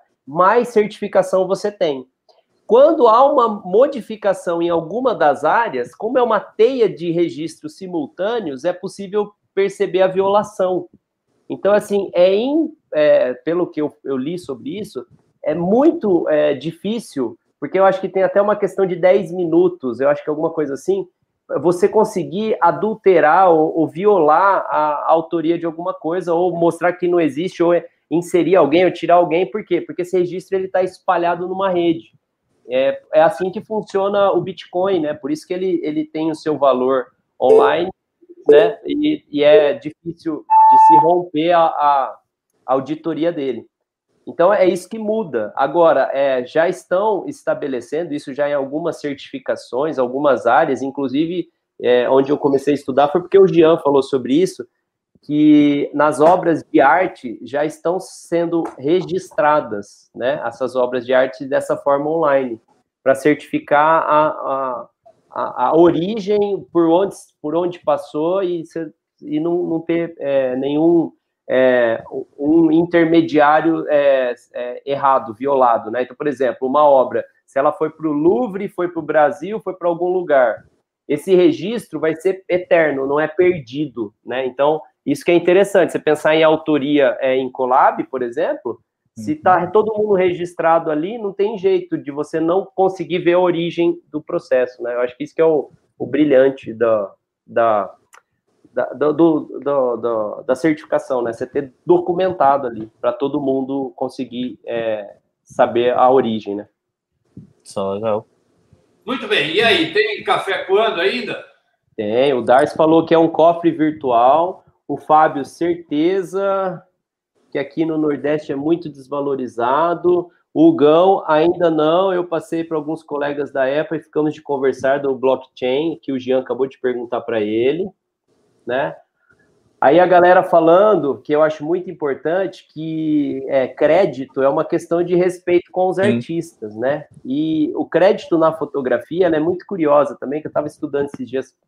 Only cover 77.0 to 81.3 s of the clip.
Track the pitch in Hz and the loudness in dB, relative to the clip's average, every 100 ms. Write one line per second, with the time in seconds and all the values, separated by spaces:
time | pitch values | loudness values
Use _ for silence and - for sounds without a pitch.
77 | 120 110 - _ _ 135 147 147 156 156 | 2 -4 -8 _ _ -2 -2 0 -4 -4
78 | 156 147 160 220 247 190 202 - 175 170 | -4 0 2 0 -2 -6 -8 -6 -8 -6
79 | 147 156 147 120 180 214 190 - 175 170 | -2 2 2 0 -10 -10 -10 -6 -4 -2
80 | 180 180 165 139 120 104 - _ _ _ | -2 -4 0 2 2 -2 -12 _ _ _
81 | - 147 - | -6 -6 2